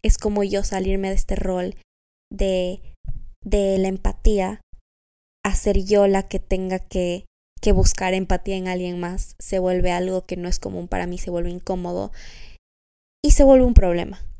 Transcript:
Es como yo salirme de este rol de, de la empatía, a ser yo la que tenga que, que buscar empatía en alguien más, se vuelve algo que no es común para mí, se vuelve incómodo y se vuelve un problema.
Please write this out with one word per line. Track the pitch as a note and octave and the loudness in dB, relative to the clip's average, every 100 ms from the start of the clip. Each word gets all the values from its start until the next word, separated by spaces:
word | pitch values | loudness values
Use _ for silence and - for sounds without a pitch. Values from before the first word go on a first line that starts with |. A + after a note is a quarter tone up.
Es | A3 - | 4 2
como | G#3+ G#3 | 2 -2
yo | G3+ G3+ | -2 -2
salirme | G3 F#3+ F#3+ G3 F#3+ | -2 -4 -2 -2 0
de | |
este | G3 - G3 | -2 0 -2
rol | - F#3 F#3 - _ _ _ _ _ | -2 -4 -6 -10 _ _ _ _ _
de, | G3+ G3+ F#3 F3+ F#3+ - - - - - - | -4 -2 -2 -4 -8 -14 -14 -8 -8 -8 -16
de | G#3 G3+ G3 F#3+ | -2 0 2 0
la | F#3+ | -2
empatía, | F#3+ - - - G#3 F#3 G#3+ _ - _ _ _ _ _ _ | -2 -4 4 4 4 -2 -6 _ -20 _ _ _ _ _ _
a | G3 | -2
ser | - - G3 | 0 2 0
yo | F#3 G3+ G3+ | 4 4 6
la | G3 F#3+ | 4 0
que | F#3+ | -6
tenga | - F#3+ F#3 F#3 | -2 -4 -2 -6
que, | - F#3+ F3+ F3 - _ _ - | -4 -4 -2 -4 -10 _ _ -4
que | - | 2
buscar | F#3 F#3+ - F#3 | 6 4 2 -2
empatía | F#3+ F#3+ F#3 - F#3+ | -2 0 -2 -2 -6
en | F#3 | -4
alguien | F#3 F3+ F3+ | -4 -6 -6
más, | F3 F#3 - - | -6 -6 -8 -10
se | - F#3+ | -6 -2
vuelve | F#3 F3+ F3+ | 0 2 0
algo | F3 F#3 F#3 - | 0 -2 -4 -6
que | F#3 | -8
no | F3 | -4
es | - | -4
común | G3 F#3 F3 | -4 -8 -6
para | F#3+ F3+ | -6 -6
mí, | F3+ | -6
se | - | -6
vuelve | F3 F3 | -4 -4
incómodo | F3+ - F3+ F3 F3+ G3+ - - - - - _ _ _ _ _ _ | -6 -6 -6 -4 -6 -8 -10 -16 -18 -18 -20 _ _ _ _ _ _
y | D4 | 4
se | - | 6
vuelve | C#4 C4 | 8 8
un | B3+ | 8
problema. | A#3+ F3+ F3 E3+ - - | 6 6 0 -4 -8 -12